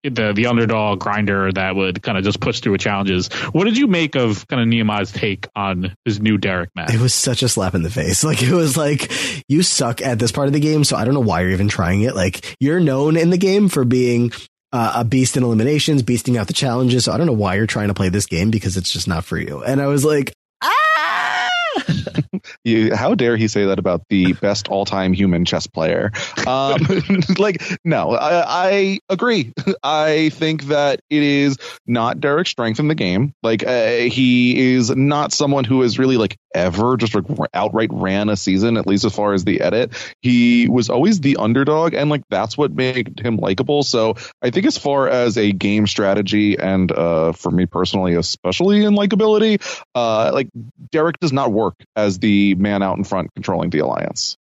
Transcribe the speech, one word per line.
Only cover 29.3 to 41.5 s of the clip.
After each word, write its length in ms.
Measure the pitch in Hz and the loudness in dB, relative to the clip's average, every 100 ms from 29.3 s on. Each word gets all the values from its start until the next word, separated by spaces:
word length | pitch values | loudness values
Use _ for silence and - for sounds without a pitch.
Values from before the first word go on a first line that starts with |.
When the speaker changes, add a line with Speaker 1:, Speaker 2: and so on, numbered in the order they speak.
| 220 117 - - | 0 -2 -4 -4
Speaker 3:
<laughs> 160 | 185 | -4
I 460 | 135 151 156 156 156 | -2 0 2 2 0
think 340 | - 160 156 139 | 0 -4 -4 -2
that 340 | 147 143 123 _ | 0 2 -2 _
it 140 | 151 | 0
is 340 | 147 143 143 135 - - - | 2 2 2 -2 -10 -16 -4
not 320 | 120 117 147 | 0 0 -2
Derek's 300 | 143 147 185 | 0 0 -2
strength 300 | - 117 110 | -4 -4 0
in 80 | 147 | -2
the 80 | 156 | 0
game. 380 | 92 92 139 - | 0 0 -2 -2
Like, 220 | 113 110 - | -2 -2 0
uh, 240 | 123 110 117 | 0 0 0
he 760 | 120 120 127 123 123 123 127 | 0 2 2 4 4 2 2
is 160 | 127 113 135 | 2 2 2
not 360 | 139 147 147 | 2 0 -2
someone 320 | - 147 139 | 0 0 0
who 180 | 120 131 | 2 2
is 140 | 123 127 | 2 2
really, 180 | 131 123 | 2 2
like, 200 | 101 - _ 85 | 0 -4 _ -2
ever 420 | 90 87 117 127 | -2 0 0 2
just, 160 | 110 | 0
like, 120 | 107 85 - | 0 -2 -4
r-, 100 | - | -4
outright 380 | - 90 - 110 | -2 -2 0 -2
ran 360 | 90 92 98 104 | -2 -2 0 0
a 60 | 104 | -2
season, 420 | - 95 113 110 | 0 2 2 0
at 100 | 92 | 2
least 160 | 98 | 0
as 100 | 104 | 0
far 200 | 101 104 | 0 0
as 100 | 98 95 | 0 0
the 160 | 95 | 0
edit. 320 | 87 107 123 - - - | 0 0 -2 -6 -16 -4
He 440 | 127 120 120 120 120 | 2 4 6 4 4
was 220 | 123 110 | 2 0
always 320 | 120 175 202 | 2 2 2
the 160 | 139 135 | 0 0
underdog, 560 | 107 | 2